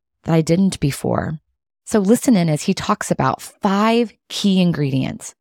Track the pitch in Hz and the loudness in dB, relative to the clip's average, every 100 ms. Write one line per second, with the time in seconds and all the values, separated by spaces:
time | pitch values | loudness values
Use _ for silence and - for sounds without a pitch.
0 | _ _ - 165 156 175 190 - 143 - | _ _ 0 0 2 2 2 0 -2 -2
1 | - - - 156 _ _ _ _ - 220 | -2 -2 -4 -8 _ _ _ _ -4 0
2 | 190 254 - 202 165 151 - 185 - 208 | 2 2 4 2 2 0 -2 -4 -4 -4
3 | - - 131 - - - 196 196 220 233 | -2 -2 -2 -4 -10 -4 -2 0 2 0
4 | 226 - - - 202 185 175 151 139 131 | -2 -8 -14 -4 0 2 2 0 -2 -2
5 | - - - - | -4 -8 -16 -20